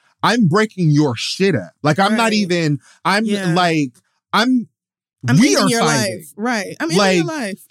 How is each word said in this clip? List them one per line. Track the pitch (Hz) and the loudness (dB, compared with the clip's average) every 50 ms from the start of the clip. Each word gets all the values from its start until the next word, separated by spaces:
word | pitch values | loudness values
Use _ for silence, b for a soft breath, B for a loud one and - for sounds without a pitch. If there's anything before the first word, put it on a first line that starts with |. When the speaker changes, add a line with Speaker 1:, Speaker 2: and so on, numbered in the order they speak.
| _ _ _ _ - | _ _ _ _ -2
Speaker 1:
I'm | 170 214 247 226 156 | 0 2 2 2 2
breaking | 151 208 214 220 - 185 175 156 | 2 2 0 -2 -2 -2 0 2
your | 147 143 151 143 120 | 4 4 2 2 0
shit | 107 - - - - 185 196 170 | -4 -6 -8 -4 -2 0 0 0
up. | 117 90 82 - _ - | -2 -4 -8 -12 _ -2
Like, | 147 147 190 | -2 0 2
I'm | 196 202 220 | 0 0 2
not | 226 226 | 0 0
Speaker 2:
Right. | 226 214 | 0 0
Speaker 1:
even, | 208 208 165 180 175 165 151 147 135 b b b b b | 0 0 0 0 0 0 0 -2 -2 b b b b b
I'm | 165 190 208 220 | -2 0 0 0
Speaker 2:
Yeah. | 220 208 202 190 180 165 | -2 -2 -2 0 0 0
Speaker 1:
like, | 180 180 175 165 156 147 131 - _ _ _ _ _ _ _ - | 2 2 2 2 0 -2 -4 -6 _ _ _ _ _ _ _ -2
I'm, | 196 226 254 254 247 202 - _ _ _ _ _ _ _ _ _ _ - 123 | 0 2 2 0 0 -2 -6 _ _ _ _ _ _ _ _ _ _ -2 2
Speaker 2:
I'm | 147 160 | 4 4
Speaker 1:
we | 247 339 | 4 4
Speaker 2:
ending | 392 302 - | 4 2 2
Speaker 1:
are | - | 0
Speaker 2:
your | 233 233 | 0 0
Speaker 1:
fighting. | - - 151 - 214 196 - | 0 0 0 0 -2 -4 -6
Speaker 2:
life. | - 160 - - | -8 -12 -16 -12
Right. | - 208 247 247 214 185 180 170 - | -8 -6 -4 -4 -4 -6 -8 -8 -8
I'm | 277 339 | -6 -2
ending | 320 381 202 190 185 | 0 2 2 2 2
your | 175 165 | 2 0
Speaker 1:
Like, | |
Speaker 2:
life. | - 320 302 247 196 190 - - _ | -2 -4 -6 -8 -8 -10 -12 -16 _